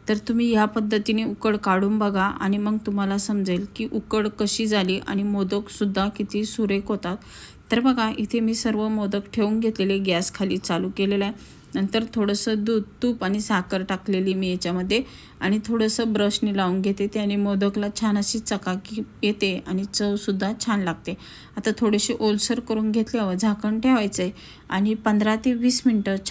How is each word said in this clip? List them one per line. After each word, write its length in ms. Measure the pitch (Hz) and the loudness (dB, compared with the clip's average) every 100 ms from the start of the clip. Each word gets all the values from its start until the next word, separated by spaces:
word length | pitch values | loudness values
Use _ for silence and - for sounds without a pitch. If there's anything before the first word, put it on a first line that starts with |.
| - | -2
तर 80 | 214 | -2
तुम्ही 360 | 214 233 240 | 0 0 4
ह्या 120 | 220 | 4
पद्धतीने 600 | 208 220 214 214 208 214 | 4 2 0 0 0 0
उकड 320 | 226 208 220 208 | -2 -2 0 0
काढून 420 | 202 185 196 214 | 2 2 4 2
बघा 260 | 208 202 | 2 2
आणि 340 | 190 - 196 202 | 0 0 0 0
मग 180 | 208 214 214 | 0 0 -2
तुम्हाला 320 | 202 196 196 | 0 0 0
समजेल 480 | 196 208 190 180 202 - | 0 0 0 0 -2 -6
की 120 | 220 | -4
उकड 360 | 214 - 220 214 | -4 -2 0 0
कशी 380 | 208 208 - 220 | 0 -2 0 2
झाली 340 | 208 185 190 - | 2 2 0 -2
आणि 160 | 202 | -2
मोदकसुद्धा 840 | 202 202 190 202 208 - 202 190 202 | 0 0 0 -2 -4 -2 0 2 0
किती 360 | - 202 208 | -2 -4 -2
सुरेख 360 | 214 - 208 196 202 | -4 -2 0 0 0
होतात. 300 | 208 175 196 - - - - - | -4 -4 -8 -10 -20 -20 -20 -2
तर 100 | 220 | 2
बघा, 320 | 262 247 220 - | 4 4 0 0
इथे 220 | 208 233 | -2 0
मी 140 | 220 | 0
सर्व 340 | 226 226 208 214 | 0 0 0 0
मोदक 320 | 214 202 208 202 | 0 0 -2 -2
ठेवून 260 | - 208 220 | 0 2 2
घेतलेले, 380 | 226 220 196 196 | 0 2 0 2
गॅस 360 | 190 170 190 | 2 0 0
खाली 220 | - 190 185 | -2 -2 -2
चालू 340 | - 170 185 196 | 0 -2 -2 0
केलेला 280 | 196 202 | 0 2
आहे. 340 | 196 214 - - - | 0 -4 -14 -20 -8
नंतर 300 | 185 190 226 226 | -2 0 0 -2
थोडंसं 400 | 233 208 208 - 220 | 0 0 0 0 0
दूध, 180 | 208 226 208 - | 2 0 -2 -2
तूप 220 | 247 233 | -2 0
आणि 160 | 190 208 | -2 -2
साखर 420 | 208 202 185 190 | 0 0 0 -4
टाकलेली 520 | 185 185 202 190 190 | -2 -4 0 0 2
मी 160 | 190 185 | 0 0
याच्यामध्ये 520 | 180 180 180 185 214 262 - - - | -2 -2 -2 0 0 -2 -10 -20 -4
आणि 180 | 185 214 214 | 0 0 0
थोडंसं 460 | 226 220 220 226 | 0 2 2 0
ब्रशने 440 | 208 208 202 214 196 | 2 2 2 0 2
लावून 240 | 185 190 | 2 2
घेते. 260 | 190 196 202 | 0 0 -2
त्याने 300 | 214 208 202 | -2 0 0
मोदकला 500 | 202 196 202 208 208 208 | 2 2 2 0 -4 0
छान 180 | 220 202 | 0 2
अशी 200 | 202 220 | 0 -2
चकाकी 640 | 220 202 190 185 - 214 214 - | -2 -4 -2 -4 -6 -8 -8 -2
येते 420 | 202 214 196 185 - | -2 0 -2 -2 -4
आणि 180 | 185 | -4
चवसुद्धा 680 | 196 - 208 202 - 190 190 220 - | -2 -2 0 0 -2 -2 -2 -2 0
छान 140 | 202 | 0
लागते. 340 | 180 160 - 185 - - - - | 0 -4 -8 -10 -12 -20 -14 -4
आता 140 | 208 214 | -2 0
थोडेसे 360 | 220 208 - 233 | 2 2 0 0
ओलसर 400 | 214 208 - 240 | 0 2 0 -2
करून 300 | 240 220 220 | -2 0 2
घेतल्यावर 440 | 220 220 233 202 | 2 0 0 0
झाकण 460 | 180 220 208 214 220 | 2 2 2 0 0
ठेवायचं 420 | 262 254 208 208 | 4 4 2 0
आहे 100 | 185 - - - - | -2 -4 -16 -20 -4
आणि 260 | 190 208 | 0 2
पंधरा 420 | 220 220 208 208 220 | 2 2 4 4 2
ते 160 | 254 | 2
वीस 300 | 240 247 247 262 | 2 2 2 2
मिनटं 300 | 220 196 196 196 | 2 2 -2 0